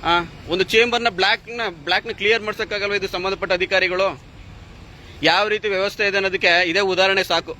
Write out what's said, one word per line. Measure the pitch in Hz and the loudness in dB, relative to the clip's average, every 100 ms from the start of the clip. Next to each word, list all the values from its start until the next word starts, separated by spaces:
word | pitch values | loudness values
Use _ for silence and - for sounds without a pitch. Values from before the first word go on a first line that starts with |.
| 156 | 0
ಆ, | 175 165 - 151 | 0 -2 -12 -6
ಒಂದು | 175 185 | -2 2
ಚೇಂಬರ್ | 220 240 240 233 | 4 4 2 -2
ನ | 180 | 0
ಬ್ಲಾಕ್ | 190 226 - 233 | 0 0 -4 -6
ನ, | 220 165 147 | -6 -6 -2
ಬ್ಲಾಕ್ | 185 220 | -2 -2
ನ | 208 | -4
ಕ್ಲಿಯರ್ | 202 220 214 | 0 0 0
ಮಾಡ್ಸಕ್ಕಾಗಲ್ವಾ | 208 214 208 202 202 | -6 -6 -4 -2 -2
ಇದು | 185 185 | -4 -4
ಸಂಬಂಧಪಟ್ಟ | 185 196 190 185 | -4 -4 -2 0
ಅಧಿಕಾರಿಗಳು? | 185 190 180 180 190 135 - - - - - - - - - - 151 | 2 2 0 0 0 -2 -14 -20 -20 -20 -20 -20 -20 -20 -20 -2 2
ಯಾವ | 175 208 | 2 2
ರೀತಿ | 214 214 | -2 -2
ವ್ಯವಸ್ಥೆ | 190 196 - 208 | -2 -2 0 0
ಇದೆ | 196 | 0
ಅನ್ನೋದಕ್ಕೆ | 190 185 190 170 180 | 0 2 4 4 4
ಇದೇ | 175 196 | 2 2
ಉದಾಹರಣೆ | 185 190 190 185 | 4 4 4 2
ಸಾಕು. | 170 170 160 | 0 -2 -14